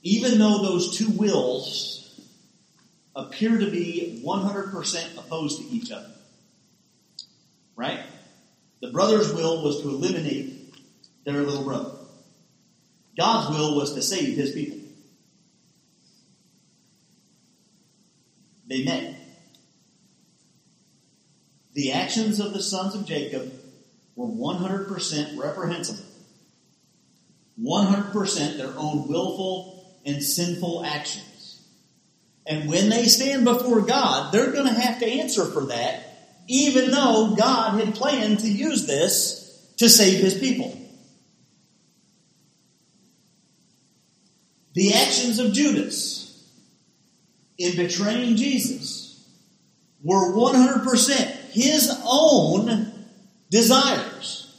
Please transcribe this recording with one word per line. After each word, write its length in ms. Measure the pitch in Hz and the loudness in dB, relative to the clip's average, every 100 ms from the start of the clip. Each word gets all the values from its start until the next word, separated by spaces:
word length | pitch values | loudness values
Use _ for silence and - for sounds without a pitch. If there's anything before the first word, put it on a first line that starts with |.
Even 360 | 175 226 254 214 | 0 0 4 4
though 240 | 214 202 | 6 4
those 360 | 190 175 - - | 2 -2 -2 -2
two 120 | 220 | -2
wills 1080 | 185 208 160 127 127 - - - - - - - _ _ _ _ _ _ _ _ | 0 0 0 0 -4 -8 -10 -10 -14 -20 -20 -20 _ _ _ _ _ _ _ _
appear 440 | 135 - - 220 220 | -16 -14 -4 0 2
to 120 | 196 | 0
be 500 | 170 170 170 170 113 | -2 -4 -6 -8 -8
one 180 | 143 196 | -6 -4
hundred 320 | 196 202 190 | -2 -4 -8
percent 440 | 185 151 170 165 - | -8 -6 -8 -10 -14
opposed 420 | - 160 147 - | -12 -6 -6 -6
to 60 | - | -6
each 160 | 117 - | -8 -8
other, 200 | 101 - - _ _ _ _ _ _ _ _ _ - - _ _ _ _ - | -14 -18 -20 _ _ _ _ _ _ _ _ _ -20 -20 _ _ _ _ -10
right? 240 | 131 - - - - _ _ _ _ _ | -8 -8 -14 -20 -20 _ _ _ _ _
The 100 | 123 | -8
brother's 420 | 127 208 214 - | 0 4 4 2
will 300 | 165 165 165 | 0 0 0
was 200 | 147 143 | -2 -4
to 60 | 143 | -6
eliminate 880 | 131 180 180 151 - - - - - _ _ _ _ | -4 -2 -2 -4 -6 -8 -14 -20 -20 _ _ _ _
their 180 | 143 143 | -6 -2
little 220 | 143 143 | -2 -2
brother. 260 | 135 120 - - - - _ _ _ _ _ _ _ _ _ - | -4 -6 -8 -14 -20 -20 _ _ _ _ _ _ _ _ _ 0
God's 400 | 196 226 143 151 | 2 2 0 -2
will 200 | 151 143 | 0 0
was 180 | 139 | -2
to 80 | 131 | -4
save 340 | - 190 135 - | -4 -2 -2 -2
his 140 | 139 | -4
people. 260 | 156 147 - - - _ _ _ _ _ _ _ _ _ _ _ _ _ _ _ _ _ _ _ _ _ _ _ _ _ _ _ _ _ _ _ _ _ _ _ _ 117 | -4 -8 -10 -18 -20 _ _ _ _ _ _ _ _ _ _ _ _ _ _ _ _ _ _ _ _ _ _ _ _ _ _ _ _ _ _ _ _ _ _ _ _ -8
They 180 | 131 | -4
met. 300 | - - - - - _ _ _ _ _ _ _ _ _ _ _ _ _ _ _ _ _ _ _ _ _ _ _ _ | -2 -4 -8 -16 -20 _ _ _ _ _ _ _ _ _ _ _ _ _ _ _ _ _ _ _ _ _ _ _ _
The 180 | 143 131 | -6 -4
actions 480 | 151 - 220 214 202 | -2 -2 -2 0 -2
of 120 | 202 | -4
the 100 | 196 | -6
sons 320 | - 185 196 | -4 -4 -4
of 120 | 202 - | -6 -6
Jacob 460 | 151 - 131 127 - - - _ _ _ - | -6 -6 -8 -10 -16 -20 -20 _ _ _ -12
were 100 | 120 | -8
one 300 | 107 143 185 | -6 -4 -4
hundred 320 | 190 196 196 | -4 -4 -6
percent 500 | 185 - 151 147 - | -8 -6 -4 -6 -6
reprehensible. 680 | 143 - 170 - - 208 - - - _ _ _ _ _ _ _ _ _ _ _ _ - | -8 -6 -6 -6 -8 -10 -16 -20 -20 _ _ _ _ _ _ _ _ _ _ _ _ -10
One 300 | 120 190 190 | -2 2 2
hundred 260 | 202 - | 2 0
percent 440 | 208 185 165 147 147 | -4 -2 -2 -4 -4
their 160 | 131 127 | -10 -6
own 300 | 151 147 - | -4 -4 -2
willful 960 | 240 175 180 185 185 - - - _ | -2 -2 -4 -4 -6 -10 -20 -20 _
and 180 | 143 143 | -8 -6
sinful 640 | - - 175 170 170 165 | -4 -2 -2 -4 -4 -4
actions. 800 | 147 147 - - - - - - _ _ _ _ _ _ _ _ | -6 -6 -8 -12 -14 -20 -20 -20 _ _ _ _ _ _ _ _
And 240 | 156 151 147 | -6 -4 0
when 200 | 165 202 | 2 4
they 160 | 233 | 4
stand 400 | 240 - 269 277 | 4 4 2 2
before 380 | 240 240 247 226 | 2 2 2 2
God, 500 | 202 269 226 135 143 | 4 2 2 0 2
they're 200 | 208 262 | 2 2
gonna 200 | 277 269 | 0 0
have 260 | 226 254 - | 2 0 0
to 80 | 233 | -2
answer 380 | 269 277 - | -2 -2 -2
for 220 | 165 156 135 | -2 -2 -4
that, 360 | 117 113 - - - - _ - | -4 -4 -6 -12 -20 -20 _ -2
even 420 | 262 294 254 247 | 2 4 4 4
though 460 | 285 262 220 220 190 | 4 4 4 4 4
God 420 | 240 254 220 202 | 4 4 2 0
had 160 | 226 | 0
planned 460 | - 269 269 214 208 | -2 -2 0 2 0
to 80 | 226 | 0
use 380 | 202 302 285 - | 0 0 -2 0
this 840 | 143 185 - - - - - _ - | 0 2 2 -2 -6 -16 -20 _ -2
to 120 | 233 | 4
save 300 | - 196 190 | 6 6 4
his 200 | 190 - | 2 0
people. 400 | 262 208 - - - - _ _ _ _ _ _ _ _ _ _ _ _ _ _ _ _ _ _ _ _ _ _ _ _ _ _ _ _ _ _ _ _ _ _ _ _ _ | -2 -2 -4 -10 -20 -20 _ _ _ _ _ _ _ _ _ _ _ _ _ _ _ _ _ _ _ _ _ _ _ _ _ _ _ _ _ _ _ _ _ _ _ _ _
The 200 | 175 196 | 2 4
actions 440 | 226 269 - 247 220 | 6 4 2 0 0
of 140 | 226 | 0
Judas 960 | 208 294 - - - - - - - _ _ _ _ _ _ _ _ _ _ _ - | 2 2 2 -2 -6 -6 -8 -14 -20 _ _ _ _ _ _ _ _ _ _ _ -4
in 180 | 180 175 | -2 0
betraying 600 | 175 175 202 240 247 214 | -2 -2 -2 0 2 2
Jesus 880 | 277 254 - - - - - - _ _ _ _ _ _ _ _ | 2 0 -2 -6 -10 -12 -14 -20 _ _ _ _ _ _ _ _
were 340 | 151 190 180 196 | 2 4 4 4
one 180 | 254 | 4
hundred 280 | 262 254 240 | 6 6 4
percent 480 | 254 240 - 262 - - - | 2 2 4 2 0 -6 -4
his 420 | 208 269 302 - - 220 | 0 2 4 2 0 2
own 840 | 269 311 254 151 185 226 214 - - - - - _ _ | 6 8 6 6 2 2 0 -2 -8 -20 -20 -20 _ _
desires. 1040 | 202 226 254 240 196 - - - - - | 4 6 6 4 0 -4 -10 -12 -12 -16